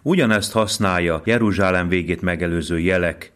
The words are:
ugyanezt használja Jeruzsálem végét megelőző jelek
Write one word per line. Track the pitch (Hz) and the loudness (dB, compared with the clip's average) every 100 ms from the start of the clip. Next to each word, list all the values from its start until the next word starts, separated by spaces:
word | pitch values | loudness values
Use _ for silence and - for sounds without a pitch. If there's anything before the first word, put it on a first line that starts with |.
ugyanezt | 147 180 117 107 104 | -2 2 2 2 0
használja | 113 104 - 98 90 85 80 - | 0 0 0 0 0 0 -2 0
Jeruzsálem | 117 110 95 95 92 87 | 0 2 2 2 2 0
végét | 92 85 82 | 0 0 -2
megelőző | 90 85 87 85 82 82 | -2 -2 -2 -2 -2 -2
jelek | 87 92 85 76 - | 0 0 0 -4 -16